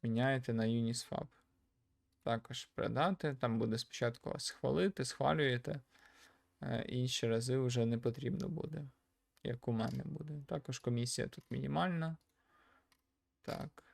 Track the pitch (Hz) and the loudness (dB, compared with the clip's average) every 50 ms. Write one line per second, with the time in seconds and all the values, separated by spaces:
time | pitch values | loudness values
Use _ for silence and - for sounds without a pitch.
0 | - 117 113 113 123 135 135 131 127 - 117 113 113 110 113 117 117 113 117 120 | 0 2 2 4 4 4 4 2 0 0 0 2 4 4 4 4 2 2 0 -2
1 | - - - - - - _ _ _ _ _ _ _ _ _ _ _ _ _ _ | -6 -4 -4 -6 -6 -6 _ _ _ _ _ _ _ _ _ _ _ _ _ _
2 | _ _ _ _ _ - 113 113 - - 127 - - - _ - 110 104 113 123 | _ _ _ _ _ 0 0 0 -2 -6 -10 -10 -10 -10 _ -2 0 0 2 2
3 | 151 185 190 - - 151 139 127 - 120 113 113 110 113 110 113 - - - - | 2 2 2 2 0 -2 -2 0 0 2 2 2 2 2 0 -2 -2 -6 -2 0
4 | - 120 117 - - - - - - - - - - 131 135 156 180 196 185 - | 0 0 0 -2 -6 -6 -6 -4 -4 -6 -6 -2 -2 0 2 4 2 2 2 0
5 | 135 127 - - 139 139 156 156 151 135 123 120 123 - - 143 - _ _ - | -4 -4 -2 0 2 4 4 4 4 4 2 2 0 -2 -4 -4 -6 _ _ -20
6 | - - - - - - - _ _ _ _ _ - - 123 117 113 - - 127 | -20 -20 -20 -20 -20 -20 -20 _ _ _ _ _ -6 -4 -2 -2 -2 -2 -2 0
7 | 127 127 123 - - 117 113 113 117 127 127 131 131 123 120 123 117 113 120 117 | 0 0 0 0 2 2 2 2 2 2 2 2 2 2 4 4 4 4 4 2
8 | 117 120 117 - - 123 - - - - 165 160 - - 156 156 147 135 - _ | 2 0 -2 0 -2 -2 -2 -2 -2 -4 -4 -4 -6 -6 -6 -8 -8 -10 -12 _
9 | _ _ _ _ _ _ _ _ _ 120 123 120 - - 120 113 113 117 120 131 | _ _ _ _ _ _ _ _ _ -4 -4 -2 -2 -2 0 0 0 0 -2 -4
10 | - - - - - 151 151 147 143 - - 151 - - 131 - - 127 120 120 | -4 -6 -6 -8 -8 -8 -8 -10 -6 -4 -6 -6 -4 -6 -8 -4 -2 0 0 2
11 | 120 120 - - - - - - - _ - 131 135 135 143 156 175 185 175 165 | 0 0 -2 -2 -4 -4 -6 -12 -10 _ -6 -4 -2 -2 0 0 0 0 0 0
12 | 160 160 165 - _ _ _ _ _ _ _ _ _ _ _ _ _ _ _ _ | -2 -2 -4 -6 _ _ _ _ _ _ _ _ _ _ _ _ _ _ _ _
13 | _ _ _ _ _ _ _ _ _ - - - - - _ - _ _ | _ _ _ _ _ _ _ _ _ -6 -6 -6 -6 -8 _ -18 _ _